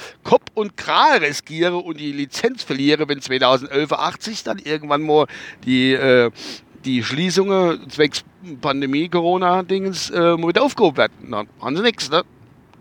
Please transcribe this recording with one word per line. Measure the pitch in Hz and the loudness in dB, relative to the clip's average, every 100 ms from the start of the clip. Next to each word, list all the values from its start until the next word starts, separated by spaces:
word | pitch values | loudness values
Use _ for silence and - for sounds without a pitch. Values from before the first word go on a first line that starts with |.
| - - | -12 -10
Kopf | - - - | 0 0 0
und | - 208 - | -6 -6 -6
Kragen | - 165 285 254 | -2 4 4 4
riskieren | 151 143 - 160 175 175 | 0 -4 -8 -2 -2 -2
und | 180 151 | -6 -8
die | 147 | -8
Lizenz | 143 143 - 233 247 | -8 -8 -4 -4 -4
verlieren, | - 135 139 151 151 | -8 -2 2 2 0
wenn | 143 | -4
zweitausendelf | - 131 127 131 135 139 147 | -4 2 4 2 0 -4 -2
achtzig | 147 156 - - 226 | -2 -4 -6 -10 -10
dann | - 214 | -8 -8
irgendwann | 143 151 147 143 | -6 -6 -2 -2
mal | 156 151 143 - - - | 2 2 2 -4 -18 -10
die, | 127 127 131 | 0 2 4
äh, | 131 135 127 120 - - - _ - | 4 4 6 4 -2 -16 -16 _ -12
die | 131 127 | -2 -2
Schließungen | 113 135 180 170 196 190 180 160 - | -2 -2 0 2 2 2 2 0 -6
zwecks | 139 151 - - _ 185 135 | 0 0 0 -12 _ -18 -8
Pandemie, | 147 135 139 139 175 | -4 -2 -2 -2 0
Corona-Dingens, | 175 170 180 180 180 180 190 190 175 - | 0 0 0 2 0 0 -2 -2 -6 -6
äh, | 180 170 170 | 2 2 2
mal | 165 | 2
wieder | 190 | 2
aufgehoben | 277 - 196 135 | 2 2 2 2
werden. | 110 - - | 0 -2 -10
Dann | 110 104 - | -8 -8 -8
haben | 113 | -6
sie | 151 | -2
nix, | 233 - 131 | -2 -2 -2
ne? | 156 - _ - _ _ _ | -2 -4 _ -20 _ _ _